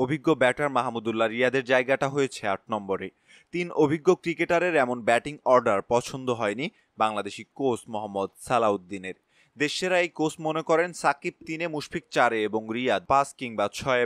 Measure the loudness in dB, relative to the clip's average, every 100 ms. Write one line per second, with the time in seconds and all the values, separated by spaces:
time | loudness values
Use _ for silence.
0 | -2 0 0 4 2 2 0 0 -2 -2
1 | -2 0 0 2 0 0 2 2 2 0
2 | 0 -2 -2 -2 -4 -4 -4 -6 -4 -6
3 | -6 -14 _ _ _ -8 -4 2 2 4
4 | 2 2 0 -2 0 2 2 2 2 0
5 | 2 2 0 -4 4 4 4 0 0 0
6 | 0 -6 -4 -2 -2 -2 -6 -10 _ -2
7 | 0 0 -6 -10 -14 -2 -2 -2 -4 -8
8 | -4 -4 -4 _ -2 2 2 0 -4 -12
9 | -10 -14 _ _ _ -4 -4 -2 0 2
10 | 0 0 -2 -2 -4 -4 2 2 0 0
11 | 0 0 -6 -10 -10 -6 -6 -6 -8 -10
12 | -2 2 4 2 0 -2 -4 -2 0 0
13 | 2 2 2 -6 -6 -2 -2 -2 -2 0